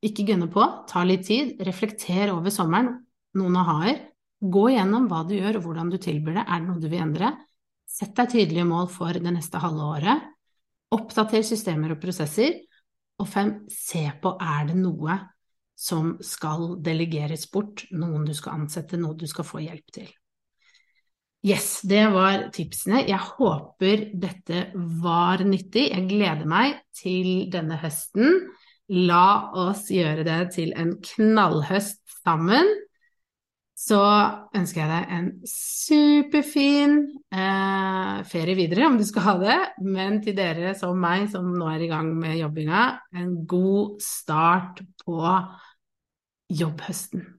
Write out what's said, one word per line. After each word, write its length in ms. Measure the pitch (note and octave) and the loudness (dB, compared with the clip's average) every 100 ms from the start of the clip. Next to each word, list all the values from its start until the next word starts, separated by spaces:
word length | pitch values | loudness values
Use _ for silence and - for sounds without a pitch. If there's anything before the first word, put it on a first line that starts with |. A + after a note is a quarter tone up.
ikke 220 | G#3+ G#3+ G3+ | -4 -2 0
gønne 200 | F#3+ E3+ | 2 2
på, 120 | G3 C4+ - - | 4 2 2 -6
ta 140 | F3+ F3+ | 0 2
litt 180 | F#3 F#3 | 2 2
tid, 300 | A3+ C#4 - | 0 0 -4
reflekter 640 | F#3+ F3+ G#3+ - - F3+ G3+ | -8 -4 -6 -6 -4 0 0
over 180 | F3 F3 | 0 -2
sommeren, 400 | G#3 E3 F3 B3 - _ _ _ F#3+ | 0 2 2 0 -4 _ _ _ -2
noen 220 | F#3 F3+ | 2 2
aha-er, 400 | F3 D3+ F#3 D4 - _ _ _ | 2 2 0 -2 -6 _ _ _
gå 260 | G3 F#3+ A3 | 0 4 6
gjennom 320 | C4 F#3+ A3+ B3 | 4 2 2 2
hva 120 | E3 D#3+ | 0 -2
du 100 | G3+ | -2
gjør 200 | G3 A3 | -2 -2
og 100 | E3+ | -4
hvordan 240 | D#3+ E3+ | -6 -4
du 60 | F#3 | -4
tilbyr 340 | F3+ D3 D#3 F3 | -4 -4 -2 -4
det, 80 | |
er 160 | - F3 | -2 -4
det 80 | E3+ | -2
noe 140 | F3 | -4
du 60 | D#3+ | -4
vil 140 | E3+ D#3+ | -2 -2
endre? 260 | D3+ A3 D4+ _ _ _ _ - | 0 -2 -2 _ _ _ _ -16
Sett 240 | - G3 - | -10 -6 -2
deg 140 | A#3+ | 2
tydelige 340 | A#3+ F3+ D#3+ F3 | 4 2 2 2
mål 220 | E3+ F3+ | 0 -2
for 240 | - E3+ F3 | -4 -4 -2
det 160 | F3 | -2
neste 280 | E3+ D#3 - | -4 -4 -4
halve 240 | E3 D#3 D3+ D#3 | -4 -2 -4 -2
året, 300 | E3+ D4 - _ _ _ _ _ _ | 0 0 -2 _ _ _ _ _ _
oppdater 520 | A3+ - - G#3+ A3+ A3 | -4 -2 -2 2 2 0
systemer 480 | A3 F#3+ D#3 D#3 | -2 -2 -2 -2
og 80 | D#3 | -4
prosesser, 580 | F3+ F3+ D3 - C4+ F4 - _ _ _ _ _ | -6 -4 -4 2 0 0 -12 _ _ _ _ _
og 140 | F#3+ | -4
fem, 220 | G3 G3+ G#3 - | 0 -2 -4 -14
se 320 | - - E3+ D3 - | -14 -8 -4 -4 -4
på, 140 | F#3 F#3 | -6 -4
er 320 | E3+ D3 D3 | -4 -2 0
det 80 | F3+ | 0
noe 380 | F#3 D#3 D3+ F#3+ G3 _ _ _ _ _ | 0 -2 -4 -4 -6 _ _ _ _ _
som 380 | - E3 D#3+ E3 | -4 -2 -2 -4
skal 500 | - - D#3+ D#3 E3+ F3+ | -12 -10 -6 -6 -6 -6
delegeres 640 | D#3+ D#3+ E3+ D#3+ D3 D#3 - | -4 -2 -2 -4 -4 -6 -6
bort, 340 | F#3+ G#3 - - F3+ | -6 -6 -12 -10 -6
noen 320 | E3+ D3+ D3+ | -4 -2 -4
du 60 | D3 | -6
skal 240 | - D#3+ | -8 -8
ansette, 400 | D3 F3 D#3 F3 | -6 -8 -6 -4
noe 160 | E3 D#3+ | -4 -6
du 80 | D#3 | -10
skal 200 | - D#3+ | -10 -10
få 160 | D#3 | -8
hjelp 320 | D#3 E3+ _ - | -10 -12 _ -20
til. 120 | F#3+ _ _ _ _ _ _ _ _ _ _ _ _ _ G3+ | -18 _ _ _ _ _ _ _ _ _ _ _ _ _ 0
Yes, 340 | G3 - - F#3+ | 0 0 -6 2
det 160 | G3+ G#3+ | 4 6
var 380 | F#3+ F#3+ G3 - | 6 4 2 -2
tipsene. 540 | - E3 - - A#3 - | -8 -8 -6 0 0 2
Jeg 140 | F#3+ - - | -2 -4 0
håper 720 | A#3 D3 - _ F#3 G#3+ G#3 F3+ | 0 0 -8 _ 2 2 0 -6
dette 460 | F3+ - - E3+ - | -8 -8 -6 -6 -6
var 680 | F3+ E3+ E3 F3 E3+ F3 F#3 F#3+ | -6 -6 -4 0 2 4 2 2
nyttig. 380 | F#3+ - A3 C#4+ | 0 0 0 2
Jeg 160 | F#3 F#3 | 0 0
gleder 380 | G#3 G3 D3+ D#3 | 2 2 0 0
meg 320 | F3 C4+ D4 _ - | 2 2 0 _ -10
til 500 | F#3 F#3 F#3 F#3 F#3 | -4 -2 0 0 -2
denne 260 | F3+ D#3+ D#3+ | -4 -4 -6
høsten. 720 | D#3+ - - G3+ C4 F#4 F4+ - _ _ _ | -6 -8 -6 2 4 4 2 -18 _ _ _
La 640 | F#3 F3+ F3 F#3+ G#3 - F#3 | 2 4 6 6 6 0 -2
oss 300 | F3+ G3+ - | -2 -2 -2
gjøre 320 | F#3+ D#3+ D#3 D#3+ | 0 2 0 0
det 140 | D#3+ F3 | 0 -2
til 200 | F3+ E3 - | -4 -4 -2
en 160 | E3+ F3+ | -4 -4
knallhøst 1000 | - - G#3+ A3 F#3 D#3+ D3 F#3+ G3+ - _ - | -8 2 4 6 4 2 0 0 -2 -10 _ -4
sammen. 460 | - D#3+ E3 A#3+ F#4+ G#4 - _ _ _ _ _ _ _ _ - | 0 0 4 4 4 2 -6 _ _ _ _ _ _ _ _ -14
Så 220 | - G#3 G3+ G#3 G3+ - - G3+ | 2 4 6 6 4 -2 -6 -4
ønsker 240 | E3+ E3 | -2 -2
jeg 80 | D#3 | -2
deg 220 | E3 - | -2 -2
en 140 | F3 F3 F#3 - | -4 -4 -6 -12
superfin, 1400 | - - - - D4+ D4 D4 D4 D4+ D4 D4 C#4 C#4+ C#4+ D4 C#4+ C#4 _ | -10 -8 -8 2 4 6 6 4 0 0 2 4 4 6 4 2 -6 _
eh, 920 | F#3+ F#3+ F#3+ G3 G3 F#3+ F#3+ F#3+ - | -2 0 0 0 0 0 -2 -2 -4
ferie 320 | - E3+ D#3+ F#3 | -6 -4 -2 0
videre, 300 | E3 F3 D#4 | 2 4 4
om 100 | A#3+ | 4
du 80 | |
skal 180 | G#3 - | 2 2
ha 120 | F#3 F#3 | 2 2
det. 160 | G3 D#4 F4 - | 4 2 0 -4
Men 380 | F#3+ F#3+ F#3+ G#3 | -4 -2 0 0
til 140 | G#3+ G3 | -2 -2
dere 340 | F3+ D#3+ F3+ | -2 0 -2
som 220 | F#3+ F3+ F#3 | -2 -2 0
meg, 300 | F3 F3+ G#3 | 2 0 0
som 220 | G3+ F3+ | -2 -2
nå 160 | F3+ D#3+ | -2 -2
er 160 | D#3 | -2
i 60 | E3 | -2
gang 240 | D#3 D#3+ D#3+ | -2 -2 -2
med 220 | D#3+ D#3+ | -2 -2
jobbinga, 480 | D#3 D#3 D3+ F#3 B3 - - | -2 -4 0 2 2 -2 -12
en 200 | F3+ F3+ F3 E3 | -8 -4 -4 -2
god 540 | F3+ F#3+ G3 G#3 G#3 | 0 2 2 0 -6
start 800 | - - - D#3 E3 F#3 F#3 - - _ | -10 -10 -2 2 4 4 0 -14 -20 _
på 160 | - E3 E3 F#3 F3+ - - _ _ _ _ _ _ _ _ | -8 -2 0 0 -2 -14 -20 _ _ _ _ _ _ _ _
jobbhøsten. 800 | D#3 E3 D#3 - F3+ - F#3 - | -2 -2 -4 -8 -10 -8 -10 -12